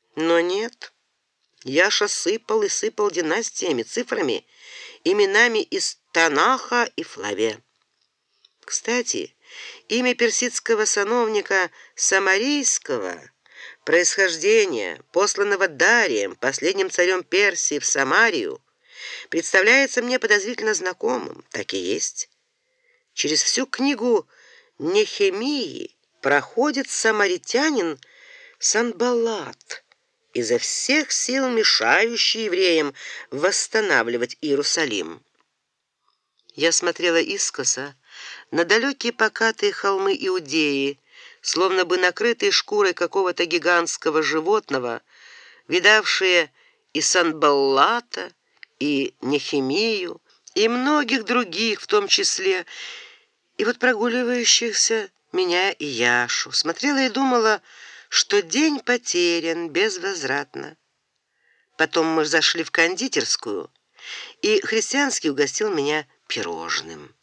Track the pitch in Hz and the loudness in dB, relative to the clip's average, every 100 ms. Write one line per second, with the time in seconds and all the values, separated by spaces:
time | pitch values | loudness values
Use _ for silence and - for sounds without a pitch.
0 | _ - 160 170 175 196 233 - - _ | _ -4 2 2 2 -2 -4 -10 -20 _
1 | _ _ _ _ _ _ 127 143 196 - | _ _ _ _ _ _ -2 2 2 2
2 | 208 - 170 220 - 220 196 - 220 - | -2 -2 -2 -4 -2 0 0 -2 -4 -2
3 | 208 170 156 190 226 - 185 127 110 - | -2 0 -2 -2 -4 -4 -2 -2 -4 -6
4 | - 123 147 101 - _ - - - - | -4 -2 -2 -4 -6 _ -20 -20 -20 -4
5 | 165 202 196 208 240 220 - 131 - - | 0 2 4 4 4 2 -2 -4 -6 -8
6 | _ 170 165 143 202 262 - 240 233 - | _ 2 4 4 4 2 0 0 0 -4
7 | - - 101 101 113 107 _ _ _ _ | -12 -10 -6 -2 -2 -2 _ _ _ _
8 | _ _ _ _ _ _ - - - 247 | _ _ _ _ _ _ -8 -6 -2 -2
9 | 233 104 76 _ - - - - - 233 | -2 -4 -8 _ -20 -18 -18 -18 -4 0
10 | 247 240 233 - 247 - - 220 214 208 | 0 2 2 2 -2 -4 0 0 2 0
11 | 202 240 220 214 190 196 175 - - - | 0 0 0 0 0 0 0 -6 -18 -4
12 | - 196 196 196 262 294 247 - - 123 | 0 2 4 2 2 0 0 0 -2 -4
13 | 92 78 - _ _ - - - - 165 | -4 -10 -16 _ _ -20 -20 -12 0 2
14 | 170 - 190 160 185 226 196 120 92 76 | 2 2 0 0 2 4 2 -2 -6 -8
15 | - 170 202 - 202 196 190 143 180 233 | -4 0 0 0 0 0 0 2 4 4
16 | 196 110 98 - 127 - 160 196 190 - | 2 0 -2 -4 -4 -2 -2 0 0 2
17 | 180 185 175 190 202 175 - 147 - 139 | 2 2 0 2 2 2 -2 -4 -2 0
18 | 135 185 226 160 87 - _ _ _ - | 2 4 2 2 -4 -8 _ _ _ -18
19 | - - - 165 - 190 208 269 269 247 | -16 -16 -6 -6 0 4 6 4 4 0
20 | 240 254 220 208 202 240 220 196 185 175 | -2 -2 2 2 0 -4 -2 -2 -4 -4
21 | - 123 76 - - - 98 95 90 104 | -4 -4 -6 -14 -12 -10 -6 -6 -4 -4
22 | - - - _ _ _ _ _ _ _ | -4 -8 -14 _ _ _ _ _ _ _
23 | _ - 147 151 - - 262 - 277 269 | _ -6 -2 0 0 -2 -2 -2 -2 0
24 | 247 214 - _ - - _ - 156 202 | 2 2 0 _ -20 -20 _ -8 0 0
25 | 208 - 196 190 254 294 180 123 - _ | 0 0 0 0 -4 -4 -6 -8 -14 _
26 | _ _ 135 143 135 - 285 262 - - | _ _ 2 2 2 0 0 0 -4 -2
27 | 220 214 196 180 - - 320 269 170 143 | 0 2 0 -2 -2 0 0 0 -2 -6
28 | - - - - - _ - 208 240 180 | -12 -20 -20 -20 -20 _ -2 0 -2 0
29 | 247 240 233 208 135 - - - - _ | 0 2 0 -4 -8 -14 -16 -18 -18 _
30 | _ _ _ 120 110 120 - - - 294 | _ _ _ -4 0 0 0 -4 0 0
31 | 277 - - 262 262 226 208 - 113 160 | 0 -4 -2 -2 0 2 2 2 4 4
32 | 226 233 - 220 220 180 185 160 143 - | 2 0 -2 -2 -2 0 2 2 0 -6
33 | - - - 135 175 196 - 220 208 135 | -14 -16 -12 -2 0 0 -2 -2 2 2
34 | 117 120 123 - 151 139 143 170 151 104 | 2 -2 -4 -6 -2 0 0 -2 -2 -4
35 | 82 80 _ _ _ _ _ _ _ _ | -8 -12 _ _ _ _ _ _ _ _
36 | _ _ _ _ _ - 165 - 175 165 | _ _ _ _ _ -2 0 2 -2 0
37 | 175 165 - 196 - - 127 - 143 135 | 2 2 0 -2 -4 -4 -4 -4 -6 -16
38 | _ - - - - 151 170 220 269 269 | _ -20 -18 -18 -4 0 2 2 2 -2
39 | 233 - 220 - 226 214 208 - 202 196 | -6 0 0 2 -2 0 -2 0 0 0
40 | 196 - 190 185 143 156 147 139 139 143 | 0 0 -2 -4 -2 0 0 0 -2 -4
41 | _ - - - - 165 185 185 175 185 | _ -20 -20 -10 -4 0 2 2 2 2
42 | 180 175 233 226 202 190 - 208 196 170 | 0 0 -2 0 0 0 0 2 2 0
43 | 170 196 185 175 175 170 170 175 170 - | -2 0 0 0 -2 0 2 2 0 -2
44 | 160 156 147 156 160 214 - 139 123 117 | 0 0 0 0 0 0 0 -4 -4 -6
45 | - _ - - - - - 175 190 214 | -10 _ -20 -20 -20 -20 -4 2 6 6
46 | 196 - 190 175 151 _ _ _ _ - | 4 0 4 4 2 _ _ _ _ -4
47 | - 185 165 156 151 143 135 135 165 240 | 0 2 2 4 4 4 4 4 4 2
48 | - - 180 - _ _ - - 147 139 | -4 -10 -10 -14 _ _ -20 -6 -2 0
49 | 135 - 123 143 - 143 131 160 226 208 | -2 -4 -2 -2 0 -2 0 0 0 -2
50 | 180 165 _ _ - - 220 247 269 302 | -6 -12 _ _ -8 0 0 2 2 2
51 | 240 262 208 247 202 185 226 202 - 208 | 2 -2 0 -2 -2 -2 -2 -4 0 0
52 | 202 - 190 - 190 185 175 - - - | 4 2 2 0 0 0 -4 -14 -16 -16
53 | - - _ _ _ - 214 240 247 220 | -18 -20 _ _ _ -4 -2 0 0 2
54 | 233 240 240 247 226 - 233 202 - 226 | 0 0 0 0 2 2 2 -2 0 -2
55 | 196 _ _ 180 180 175 196 - 147 117 | -4 _ _ -2 0 2 0 -2 -6 0
56 | 120 123 120 - 131 - 156 165 285 277 | 2 2 0 -4 -4 -2 -2 -2 0 0
57 | 262 269 269 240 220 214 - - - - | 0 0 2 2 2 0 -4 -20 -20 -20
58 | - - - 202 170 - 311 277 - 247 | -4 -2 2 0 2 2 2 2 0 -2
59 | - 175 175 170 160 165 170 151 214 185 | 0 0 2 2 0 -4 -4 -2 -2 -2
60 | 185 180 135 143 139 139 139 160 _ _ | -8 -6 -4 -4 -6 -10 -14 -16 _ _
61 | _ _ _ _ _ _ _ - 160 170 | _ _ _ _ _ _ _ -2 0 2
62 | 160 160 151 160 151 170 160 - 165 185 | 2 2 2 2 2 0 -2 2 2 0
63 | 269 - 113 - 113 98 - _ _ _ | -2 -2 -2 -4 -4 -8 -8 _ _ _
64 | - - - - 208 214 - 220 208 269 | -16 -16 -16 -4 0 2 2 -2 0 0
65 | 285 - 160 139 139 - 214 165 139 151 | 0 0 -2 0 -2 -2 -2 0 0 -2
66 | 147 _ - 120 92 82 82 78 78 80 | -4 _ -10 -6 -6 -6 -6 -6 -6 -14
67 | 69 _ | -18 _